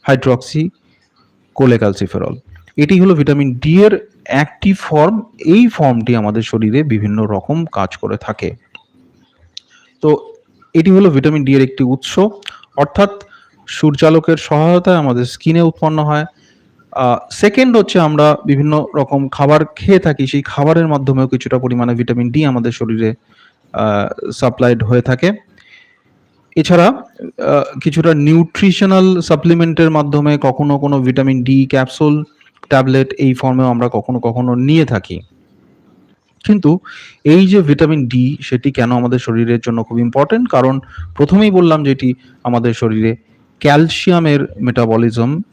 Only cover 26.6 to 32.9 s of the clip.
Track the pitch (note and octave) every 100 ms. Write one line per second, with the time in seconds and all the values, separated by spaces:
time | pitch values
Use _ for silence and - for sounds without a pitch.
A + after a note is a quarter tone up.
26.6 | D3+ F3 F#3 C4+ - - - - C#3+ C#3+
27.6 | C#3 C3+ D#3+ D3 E3 D3+ D3 E3 E3 -
28.6 | G3 F3 G3 F#3+ F#3+ F3+ E3+ D#3 E3+ E3+
29.6 | E3 D#3 D#3+ D#3 D3 D3 D3 D3 C#3+ C3
30.6 | D3 C#3+ C#3+ C#3 B2+ C3 C3+ C3 B2 C3+
31.6 | C3+ C3+ C3 - D3+ D3+ D3+ _ _ _
32.6 | - C3+ C3